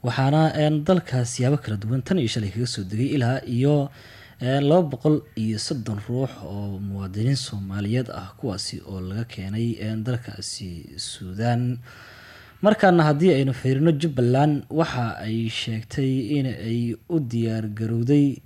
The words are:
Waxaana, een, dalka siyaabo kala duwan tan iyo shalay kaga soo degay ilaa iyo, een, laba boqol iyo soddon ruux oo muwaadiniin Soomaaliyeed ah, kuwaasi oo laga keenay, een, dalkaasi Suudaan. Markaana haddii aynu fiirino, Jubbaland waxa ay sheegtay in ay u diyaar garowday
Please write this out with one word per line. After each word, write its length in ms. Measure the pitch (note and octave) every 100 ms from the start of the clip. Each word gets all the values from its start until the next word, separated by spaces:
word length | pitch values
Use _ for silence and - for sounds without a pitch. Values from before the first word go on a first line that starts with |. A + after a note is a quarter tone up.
Waxaana, 400 | B2 A#2+ C3+ D3+ D#3+
een, 300 | D3+ D3+ D3+
dalka 400 | D3+ F3+ - C3
siyaabo 340 | A#2+ - B2 D3
kala 180 | - G#2
duwan 260 | G#2+ C3
tan 160 | B2 F#3+
iyo 100 | A2+
shalay 220 | A#2+ G2+
kaga 160 | G2+ A#2+
soo 180 | -
degay 260 | F#2+ G#2+ C3+
ilaa 240 | C#3+ A#2+ C3
iyo, 460 | - A#2+ C#3 D3 C#3 - - - - -
een, 260 | B2 C#3
laba 240 | C#3+ E3+ D#3+
boqol 280 | C3 D#3 D3+ -
iyo 260 | - A2 G#2+
soddon 400 | - C#3+ A2 G#2 G#2
ruux 240 | B2 C3+ -
oo 340 | D2+ G2+ G2+ G2
muwaadiniin 580 | G2+ G2 F#2+ G2 A#2 C3+
Soomaaliyeed 720 | - G#2 G2 G2+ G2+ B2 A#2+
ah, 200 | - F#2+ -
kuwaasi 440 | C3 F2+ - -
oo 200 | - F#2+
laga 240 | F#2 G2+
keenay, 500 | A#2+ - F#2+ G#2+ A#2 A2+
een, 260 | G#2+ A2
dalkaasi 920 | A2 A#2+ - G#2 - - F#2+ E2+ - E2+
Suudaan. 840 | - - F#2 F#2 A#2 A#2+ B2 A#2+ - - - - - - - -
Markaana 420 | G3+ G#3 G3 E3+
haddii 280 | D3+ D3 F#3
aynu 180 | C#3 C3+
fiirino, 400 | B2+ C3 C3 E3
Jubbaland 720 | C#3+ E3 C3 A#2+ C3 D3+ D3 -
waxa 480 | D3+ D#3+ B2+ A#2 -
ay 280 | G#2+ A2+ A2+
sheegtay 600 | - - A2+ A2 - C3+ C3 A2 D3
in 80 | C3
ay 480 | G#2+ A2+ A#2 A#2 G#2+ -
u 80 | E3
diyaar 460 | B2+ A#2 A2+ A2+ G#2+
garowday 720 | G#2 A2 A#2 A#2 D3 C#3+ -